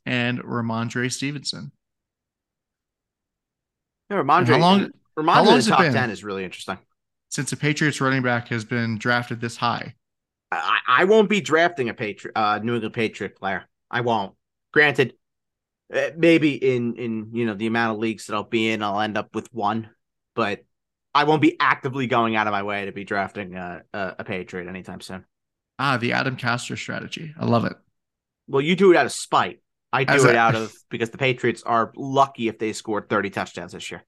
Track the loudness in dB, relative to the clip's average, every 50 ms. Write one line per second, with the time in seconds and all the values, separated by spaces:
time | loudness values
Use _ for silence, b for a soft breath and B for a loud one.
0 | -8 -6 -4 -2 -2 -2 -4 -6 -6 -6 -6 -6 -4 -4 -4 -4 -4 -4 -4 -4
1 | -4 -4 -4 -6 -8 -8 -8 -8 -10 -10 -10 -12 -12 -18 -18 _ _ _ _ _
2 | _ _ _ _ _ _ _ _ _ _ _ _ _ _ _ _ _ _ _ _
3 | _ _ _ _ _ _ _ _ _ _ _ _ _ _ _ _ _ _ _ _
4 | _ -6 -4 -2 2 4 4 4 6 6 4 6 6 6 6 4 2 0 -6 _
5 | _ _ -8 -2 2 4 6 6 8 8 6 6 6 4 4 4 4 4 2 2
6 | 0 -2 -4 -8 -8 -6 -6 -6 -6 -8 -10 -12 -8 -8 -10 -10 _ _ _ _
7 | _ _ _ _ _ -10 -6 -6 -6 -6 -4 -2 0 0 0 2 0 0 0 0
8 | 0 0 0 2 0 0 0 0 -2 -4 -6 -6 -4 -4 -2 -2 -2 -2 -2 -2
9 | 0 0 0 0 0 -4 -8 -8 -8 -8 -6 -2 -2 -2 -2 -2 -6 -12 -16 _
10 | _ _ _ _ _ _ _ _ _ -8 -6 -4 -2 0 0 0 2 2 2 4
11 | 6 6 6 6 6 4 2 0 0 2 2 4 4 2 0 -2 -6 -6 -4 -6
12 | -6 -8 -8 -10 -12 -6 -2 0 0 0 0 0 -2 -2 -4 -4 -4 -6 -4 -2
13 | -4 -4 -4 -6 -10 -10 -8 -8 -6 -6 -6 -6 -8 _ _ _ _ -6 -4 -2
14 | 0 0 0 0 -2 -6 _ _ _ _ _ _ _ _ 2 4 4 4 4 2
15 | 0 0 -2 _ _ _ _ _ _ _ _ _ _ _ _ _ _ -6 -4 -4
16 | -4 -4 -2 2 4 6 6 6 4 2 0 0 0 0 0 0 0 -4 -4 -6
17 | -6 -6 -6 -6 -8 -6 -4 -4 -4 -4 -4 -4 -4 -2 0 0 0 0 0 -2
18 | -2 -4 -4 -6 -8 -6 -6 -6 -4 -2 0 0 2 2 0 0 -2 -2 -2 -2
19 | -2 -2 -4 -4 -6 -6 -8 -10 -10 -8 -8 -4 -2 -2 -2 -4 -6 -10 _ _
20 | _ _ _ _ _ _ -4 -2 -2 -2 -2 -6 _ _ _ _ _ _ _ _
21 | _ _ 0 2 4 4 4 4 4 2 2 2 0 0 0 0 -4 -8 -6 -4
22 | -2 0 2 2 2 2 2 0 0 0 -2 -2 -4 -4 -4 -4 -6 -8 -10 -10
23 | -8 -6 -4 -4 -4 -4 -6 -10 -12 -10 -10 -12 -12 -12 -12 -14 -16 _ -8 -8
24 | -6 -6 -8 -10 -10 -8 -8 -8 -8 -10 -10 -12 -10 -10 -12 -14 -14 -14 -16 -16
25 | -14 -14 -14 -16 -16 _ _ _ _ _ _ _ _ _ _ -4 -2 0 2 2
26 | 2 2 2 2 0 0 -2 -4 -2 -2 -2 -2 -4 -8 -10 -10 -8 -8 -8 -8
27 | -10 -10 -12 -12 -14 -12 -10 -4 0 2 2 2 0 -2 -6 _ _ _ _ _
28 | _ _ _ _ _ _ _ _ _ -4 -2 0 2 2 2 6 8 8 8 8
29 | 6 2 -2 -8 -6 0 2 2 2 0 -4 _ _ _ _ _ _ _ -2 0
30 | 2 4 4 6 6 6 6 6 4 4 2 0 -2 -6 -10 -16 _ -10 -6 -6
31 | -6 -4 -4 -2 0 0 0 0 0 -2 -2 -2 -2 0 0 0 0 -2 -4 -10
32 | -8 -2 2 2 2 2 0 -4 -4 -4 -4 -4 -6 -6 -6 -6 -6 -4 -4 -4
33 | -2 -2 -2 0 0 -2 -4 -6 -6 -6 -8 -12 -12 -12 -12 -14 -14 -14 -14 -16
34 | -16